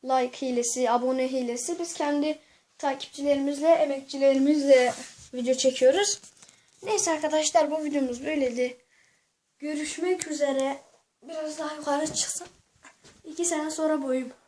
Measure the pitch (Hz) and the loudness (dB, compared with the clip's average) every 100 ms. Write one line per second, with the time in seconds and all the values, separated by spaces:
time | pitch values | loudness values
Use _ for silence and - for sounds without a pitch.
0 | 254 262 247 - 262 247 240 254 247 240 | 2 0 0 -4 -4 -2 -2 0 2 2
1 | 254 262 254 262 247 240 - 349 339 - | 2 0 0 -2 -4 -4 -6 -6 -6 -4
2 | 294 294 294 302 _ _ _ _ 285 269 | -2 0 0 -2 _ _ _ _ -4 -4
3 | - - 285 285 277 285 311 339 302 269 | -8 -6 0 0 0 0 4 4 4 -2
4 | 269 277 277 269 269 302 277 262 247 226 | -8 0 2 4 4 4 8 6 6 0
5 | 254 - - 247 247 262 269 254 254 320 | -10 -20 -14 -6 -2 2 2 4 4 6
6 | 403 - - _ - _ _ _ 381 415 | 2 -2 -10 _ -20 _ _ _ -4 -2
7 | 359 311 302 302 302 349 294 311 302 285 | 0 0 0 0 2 2 2 0 -2 -2
8 | 262 240 285 311 262 233 247 254 _ _ | -2 -4 -4 -2 -2 0 -4 -4 _ _
9 | _ _ _ _ _ _ 294 302 302 - | _ _ _ _ _ _ -8 -6 -6 -6
10 | 349 359 - 294 285 269 269 269 - _ | -2 -2 -2 -2 -2 0 -2 -6 -14 _
11 | _ _ 254 320 311 302 302 302 294 285 | _ _ -14 -10 -10 -8 -10 -8 -4 -2
12 | 311 - - - 359 _ _ _ - _ | -2 -4 -6 -6 -12 _ _ _ -20 _
13 | - _ - 320 339 320 311 311 311 311 | -20 _ -18 -6 -4 -2 -4 -4 -2 -2
14 | 269 254 247 - | -2 -4 -4 -14